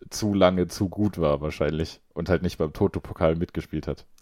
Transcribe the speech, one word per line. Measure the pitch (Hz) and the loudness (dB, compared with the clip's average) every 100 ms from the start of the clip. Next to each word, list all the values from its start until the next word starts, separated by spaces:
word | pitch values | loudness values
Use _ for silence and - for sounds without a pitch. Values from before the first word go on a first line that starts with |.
| - | -14
zu | - 107 | -4 0
lange | 98 92 92 85 | 6 6 6 0
zu | - 95 | -2 -4
gut | 98 104 90 | 0 -2 2
war | 78 71 | 0 2
wahrscheinlich | 76 - 76 78 80 - _ | -2 -2 0 0 -4 -8 _
und | - 85 | -6 0
halt | 85 | 0
nicht | 87 - | 0 -2
beim | 78 | -4
Toto-Pokal | - 98 87 - - 80 82 | 0 0 0 -8 0 2 2
mitgespielt | 90 - - 78 - | -2 -6 -6 -6 -6
hat, | 69 - - | -8 -12 -18